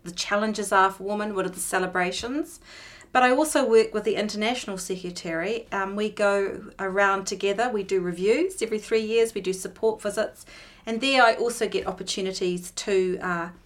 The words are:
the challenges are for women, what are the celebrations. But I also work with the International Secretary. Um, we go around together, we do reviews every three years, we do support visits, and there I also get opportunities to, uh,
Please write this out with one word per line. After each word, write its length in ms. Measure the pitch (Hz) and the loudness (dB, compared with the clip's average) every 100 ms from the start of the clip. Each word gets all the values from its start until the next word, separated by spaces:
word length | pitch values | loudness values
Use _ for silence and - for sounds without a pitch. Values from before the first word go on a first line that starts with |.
the 60 | 175 | -12
challenges 640 | 175 - 208 220 214 196 | -8 -2 0 0 -2 2
are 180 | 196 190 | 4 4
for 140 | 190 | 2
women, 300 | 196 208 214 | -6 -4 -2
what 120 | 196 185 | -2 -4
are 20 | |
the 100 | - | -4
celebrations. 1000 | - 185 180 185 180 190 233 294 339 - - - - - - | -4 -2 0 0 -2 -2 -6 -6 -6 -12 -20 -20 -20 -20 -2
But 100 | 254 | 4
I 80 | 254 | 4
also 340 | 269 311 294 | 4 4 2
work 300 | 233 226 220 | 6 6 6
with 100 | 175 | 0
the 120 | 220 175 | 0 0
International 600 | 208 208 214 247 - 190 | -2 -2 -2 -2 -6 -8
Secretary. 880 | - 185 175 175 170 165 190 233 - | -6 -6 -6 -8 -6 -4 -2 -4 -4
Um, 240 | 196 196 202 | -4 -4 -2
we 140 | 214 | -2
go 540 | 214 202 202 196 - 208 - | 2 2 2 0 -4 -12 -6
around 480 | 190 196 196 196 190 | -2 2 2 2 -2
together, 440 | 196 196 202 247 | -2 0 0 0
we 120 | 214 | 0
do 200 | 190 190 | 0 0
reviews 580 | 175 170 196 277 370 - | 0 0 2 4 2 -2
every 180 | 220 214 | -4 -4
three 220 | - 220 | 0 0
years, 340 | 214 233 226 | 2 2 2
we 60 | 208 | 0
do 140 | 185 | -4
support 480 | 185 180 - 220 220 | -4 -6 -2 -2 0
visits, 420 | 208 214 - - - - - - | -4 -2 -4 -6 -20 -20 -20 -14
and 160 | 226 226 | -6 -2
there 220 | 269 262 | 2 6
I 100 | 226 220 | 6 6
also 300 | 233 - 202 | 0 0 -2
get 200 | 190 190 | -2 -4
opportunities 880 | 185 185 - 190 185 185 180 180 | -6 -6 -4 -4 -2 -2 -2 -6
to, 460 | - - 190 185 180 | -8 0 2 2 -2
uh, 260 | 185 170 170 - | -2 -4 -6 -12